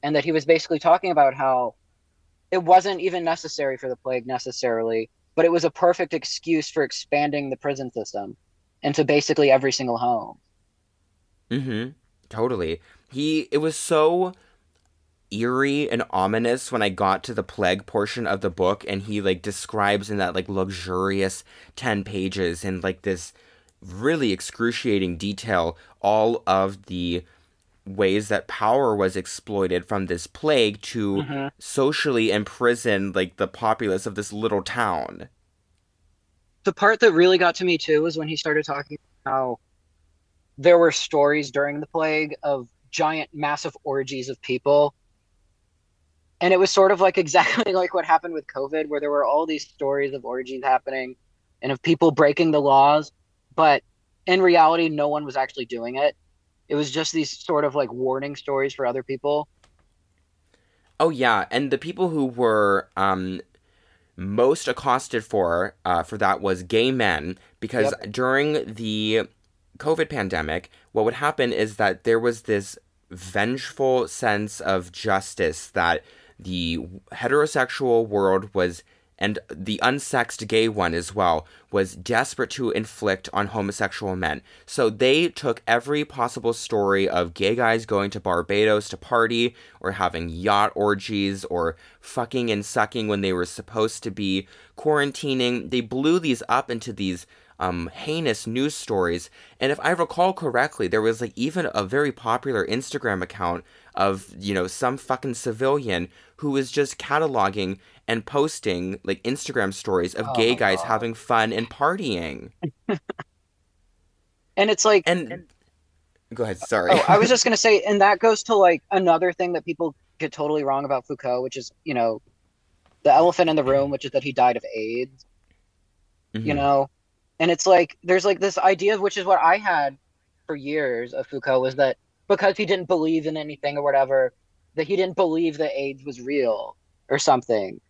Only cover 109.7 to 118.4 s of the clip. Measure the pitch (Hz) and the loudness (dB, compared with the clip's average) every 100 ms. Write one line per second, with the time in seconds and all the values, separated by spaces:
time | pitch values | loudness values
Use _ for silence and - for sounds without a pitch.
109.7 | 98 - 92 87 - 110 123 113 120 107 | -2 -2 0 0 -4 -4 2 2 4 2
110.7 | 95 - 110 117 113 - 117 110 110 117 | 0 0 -2 -2 -8 0 2 2 0 -6
111.7 | - 143 190 170 92 82 64 - _ 165 | -2 -2 -2 -4 -4 -6 -10 -14 _ -10
112.7 | - - 190 _ - - _ _ _ _ | -10 -8 -8 _ -16 -16 _ _ _ _
113.7 | _ _ _ _ _ _ _ _ - 202 | _ _ _ _ _ _ _ _ 0 2
114.7 | 208 220 208 165 180 143 175 - _ _ | 4 4 4 4 -2 -2 -12 -16 _ _
115.7 | _ _ _ _ _ _ 117 113 95 - | _ _ _ _ _ _ -6 -4 -4 -2
116.7 | 113 - 185 - 196 226 247 254 220 226 | 0 4 4 6 6 6 4 2 2 4
117.7 | 208 - 202 196 196 226 220 | 4 4 4 4 6 4 2